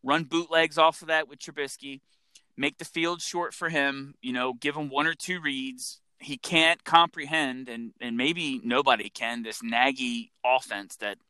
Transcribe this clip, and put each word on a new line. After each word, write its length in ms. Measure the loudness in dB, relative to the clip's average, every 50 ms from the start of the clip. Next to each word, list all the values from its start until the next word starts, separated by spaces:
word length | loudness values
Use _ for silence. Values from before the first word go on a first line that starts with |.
| 2
run 220 | 2 2 2 2
bootlegs 520 | 0 0 -2 0 4 4 4 4 4 4
off 240 | 6 6 6 6 2 -4
of 60 | 0
that 200 | 0 0 0 -2
with 100 | -10 _
Trubisky, 600 | -16 -14 -8 -8 -8 -8 -8 -12 -14 -14 -14 -14 _ _ _ _ _ _ _ -20 _ _ _
make 220 | -4 -4 -4 -4 _
the 60 | -16
field 380 | -8 _ -2 -2 -2 -2 -4 -6
short 320 | -6 -4 -4 -4 -6 -6
for 140 | -6 -6 -2
him, 460 | 0 2 2 2 0 -2 -10 -14 -16 _
you 120 | -8 -6 -2
know, 200 | -2 -2 -2 -4
give 220 | -2 -4 -4 -4
him 120 | -2 -6 -4
one 180 | 0 0 0
or 80 | 0 0
two 260 | -4 -6 -6 -6 -4
reads. 600 | -4 -4 -4 -4 -6 -6 -8 -10 -12 -12 -12 -14 _ _ _ _
He 180 | -12 -12 -10
can't 480 | -10 -6 0 2 4 6 4 4 2 _
comprehend, 840 | 4 6 6 6 6 _ -8 -8 -2 0 0 0 0 -2 -6 -8 -8
and, 260 | -8 -8 -8 -10 -10 _
and 160 | -8 -4 -2
maybe 440 | 0 0 0 0 0 -2 -4 -4 -4 -2
nobody 460 | 0 2 4 6 6 4 4 4 -6
can, 340 | _ -6 -4 -4 -4 -4 -6
this 180 | -8 -10 -8
Nagy 680 | -8 -2 2 4 4 4 2 0 -4 -4 -4 -4 -8 _ _ _ _
offense 500 | 4 4 4 2 -2 -8 -8 -8 -10 -12
that 220 | -8 -6 -6 -6 _ _